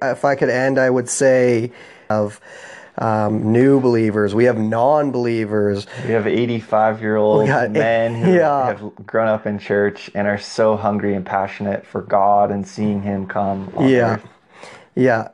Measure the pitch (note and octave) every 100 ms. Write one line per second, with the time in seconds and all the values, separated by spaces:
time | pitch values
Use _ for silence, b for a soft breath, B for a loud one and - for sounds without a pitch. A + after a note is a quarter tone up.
0 | C3+ B2+ C#3+ C#3 D3 B2 C3 C3 C3 B2+
1 | A#2 - C#3 B2+ B2 A#2 A#2+ B B B
2 | B G#2+ G#2 - B B B B B -
3 | A2+ G#2+ G#2+ G#2+ A2 A#2 C3+ C#3 B2 A#2
4 | A2 G#2+ G#2 G#2 B2 A2 G#2+ A2+ B2+ D3+
5 | D3 A#2+ A#2+ A#2 G#2+ G#2+ G#2 G2+ - B2
6 | B2 A2+ G#2 F2+ B2 A#2 - G#2+ A2 A2
7 | A2 G#2+ G#2 G#2+ G#2+ C3+ A#2+ G#2+ A2+ A2+
8 | A#2 A#2 F3 F3+ D#3 C#3+ B2+ G2+ G#2 -
9 | G2 A2+ A2+ G#2+ G#2+ G#2 - G2+ G2+ G2+
10 | - G2 G2+ G2+ - - A2 G#2+ G#2 G#2
11 | G2+ G2 F#2 G2+ G2 - G2+ G2+ - G2+
12 | F#2 G#2 G2+ G2+ G2+ G2+ F#2+ - G#2+ G2+
13 | G2+ G2 F#2+ G#2+ G2 G2 G2 G#2 C3+ B2+
14 | A#2 A2+ - _ _ B B B B -
15 | B2+ A2+ A2